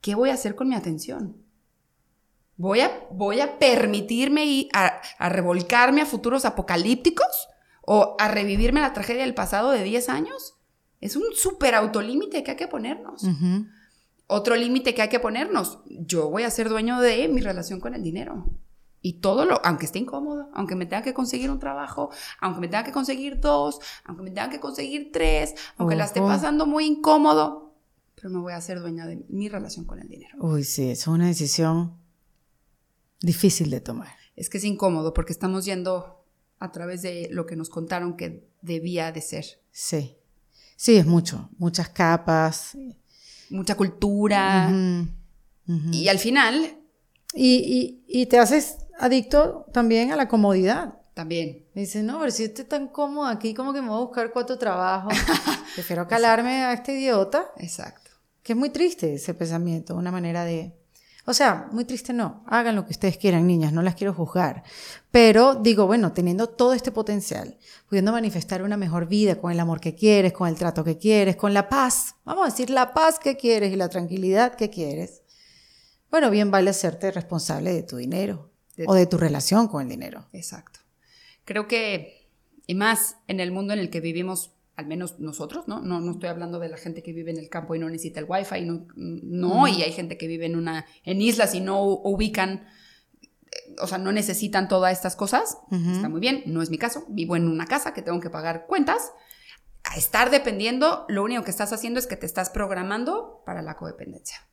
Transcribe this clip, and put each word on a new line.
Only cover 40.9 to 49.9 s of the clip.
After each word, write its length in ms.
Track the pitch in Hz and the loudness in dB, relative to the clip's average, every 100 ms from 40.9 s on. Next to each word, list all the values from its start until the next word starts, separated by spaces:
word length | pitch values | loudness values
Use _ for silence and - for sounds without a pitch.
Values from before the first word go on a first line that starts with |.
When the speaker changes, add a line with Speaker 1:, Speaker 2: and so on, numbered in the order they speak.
| 220 | 6
Speaker 2:
es 100 | 156 | 8
mucho. 420 | 170 170 - - - | 4 2 -8 -12 -6
Muchas 300 | 170 170 170 | -4 -4 -6
capas. 880 | - 170 170 165 160 160 156 - 277 262 - _ _ - - - | 0 2 2 2 2 2 -2 -12 -14 -16 -18 _ _ -20 -20 -10
Speaker 1:
Mucha 260 | 196 185 202 | -6 -2 0
cultura. 920 | 196 - 202 202 208 202 190 190 170 | -2 0 -2 2 4 4 4 4 4
Speaker 2:
Ujú, 380 | 190 185 175 170 - - _ _ _ - | 4 2 0 -2 -6 -14 _ _ _ -4
ujú. 220 | 170 156 | -2 0
Speaker 1:
Y 160 | 165 180 | 0 2
al 100 | 190 | 2
final 600 | 226 269 240 269 320 - _ _ _ _ _ | 2 4 4 2 -2 -6 _ _ _ _ _
Speaker 2:
Y, 680 | - 254 254 - 254 247 - _ | 2 4 6 4 0 -2 -8 _
y, 140 | 247 | -2
y 40 | 247 | 6
te 120 | 240 | 8
haces 400 | 220 302 - - - - | 8 6 2 -8 -14 -2
adicto 680 | 254 254 220 294 302 - - | 2 2 4 4 4 0 -4
también 380 | 247 233 | 0 4